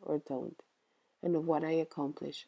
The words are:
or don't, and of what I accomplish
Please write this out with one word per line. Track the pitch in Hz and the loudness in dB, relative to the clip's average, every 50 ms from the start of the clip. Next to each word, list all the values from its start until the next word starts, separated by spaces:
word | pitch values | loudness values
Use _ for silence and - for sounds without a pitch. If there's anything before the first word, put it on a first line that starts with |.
or | - - 151 147 - | -2 -2 -2 0 -2
don't, | - 139 127 123 - - - - _ _ _ _ _ _ _ _ _ _ _ | -2 -4 -4 -4 -6 -10 -14 -20 _ _ _ _ _ _ _ _ _ _ _
and | - 175 170 | 0 2 2
of | 156 160 | 2 4
what | 170 160 151 160 | 2 2 2 2
I | 156 | 2
accomplish | 160 160 156 156 - - 143 139 147 - - 139 143 - - | 2 2 2 0 -2 -4 -4 -2 -4 -4 -8 -8 -8 -10 -14